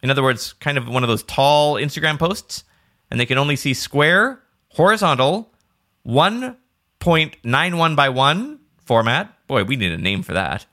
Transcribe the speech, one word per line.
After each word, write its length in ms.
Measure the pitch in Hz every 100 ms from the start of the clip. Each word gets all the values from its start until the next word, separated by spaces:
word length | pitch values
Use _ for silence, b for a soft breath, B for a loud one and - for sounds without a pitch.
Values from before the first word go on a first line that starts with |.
In 100 | 131
other 100 | 135
words, 300 | 131 120 - -
kind 180 | 147 143
of 120 | 117
one 140 | 123
of 40 | 123
those 160 | 110
tall 520 | - - 139 147 147 143
Instagram 440 | 143 156 156 151
posts, 460 | 170 202 - - - _ _ _ _
and 100 | 120
they 60 | 120
can 120 | 131
only 180 | 147 139
see 180 | 147
square, 680 | 127 - 139 151 180 233 262 _ _ _
horizontal, 840 | - 175 220 190 131 131 190 226 _ _ _ _ _
one 540 | - 120 180 226 254 247 _ _ _ _
point 380 | - 160 156 -
nine 340 | 120 131 175 170
one 180 | 165 147
by 140 | 139
one 500 | 127 135 165 262 302 _ _ -
format. 640 | 117 113 131 208 _ _
Boy, 160 | 131
we 140 | 98 135
need 140 | 95
a 60 | 85
name 260 | 92 98
for 100 | 90
that. 320 | 87 87 82 -